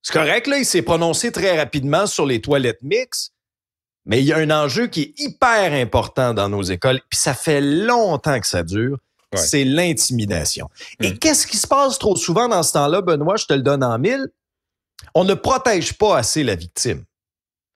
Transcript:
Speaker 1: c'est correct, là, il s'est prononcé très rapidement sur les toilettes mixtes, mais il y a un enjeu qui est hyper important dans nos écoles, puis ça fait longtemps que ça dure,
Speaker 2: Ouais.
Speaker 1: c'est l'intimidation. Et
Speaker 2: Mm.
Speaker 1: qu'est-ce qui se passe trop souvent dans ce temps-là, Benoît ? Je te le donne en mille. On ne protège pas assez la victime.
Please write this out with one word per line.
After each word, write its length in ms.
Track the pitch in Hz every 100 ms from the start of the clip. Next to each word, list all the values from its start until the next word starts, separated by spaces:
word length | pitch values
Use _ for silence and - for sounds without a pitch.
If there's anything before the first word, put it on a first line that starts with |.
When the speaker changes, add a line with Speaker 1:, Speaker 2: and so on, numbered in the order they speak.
Speaker 1:
c'est 100 | -
correct, 320 | 160 151 208 233
là, 100 | 277
il 80 | 254
s'est 160 | 180
prononcé 500 | 165 165 170 151 -
très 260 | - 190 165
rapidement 480 | 131 147 135 156 202
sur 200 | - 147
les 140 | 117
toilettes 400 | 127 143 123 110
mixtes, 500 | 135 220 254 - - _ _ _ _ _ _ _ -
mais 140 | 113
il 40 | 139
y 80 |
a 40 | 156
un 120 | 156
enjeu 360 | 151 147 135 240
qui 140 | 170
est 120 | 143 -
hyper 540 | 294 - 254 226 185
important 600 | 143 117 123 - - 127
dans 160 | 104 101
nos 140 | 101
écoles, 360 | 92 90 131 131 _
puis 80 | -
ça 140 | 160
fait 280 | 131 - 147
longtemps 800 | 143 156 220 240 208 147 - 131
que 80 | -
ça 160 | 92
dure, 340 | 82 101 120 139 _ _ _
Speaker 2:
Ouais. 60 | 98
Speaker 1:
c'est 240 | - 147
l'intimidation. 1040 | 135 147 175 147 - 123 104 87 78 - 71 - - -
Et 120 | 214
Speaker 2:
Mm. 80 | 226
Speaker 1:
qu'est-ce 260 | 320 294 -
qui 80 | 214
se 100 | -
passe 300 | 277 277 -
trop 160 | 208 175
souvent 320 | - 175 240
dans 140 | 196
ce 100 | 160
temps-là, 280 | 160 143 202
Benoît ? 360 | 180 156 151 214
Je 80 | -
te 80 |
le 80 | 139
donne 220 | 131 143
en 140 | 127 113
mille. 280 | 165 269 269 _ _ _ _ _ _ - -
On 100 | -
ne 120 | 185 190
protège 580 | - 262 254 196 143
pas 240 | - 214 160
assez 260 | 117 160
la 120 | 131 92
victime. 500 | 87 - 123 76 - _ _ _ _ _ _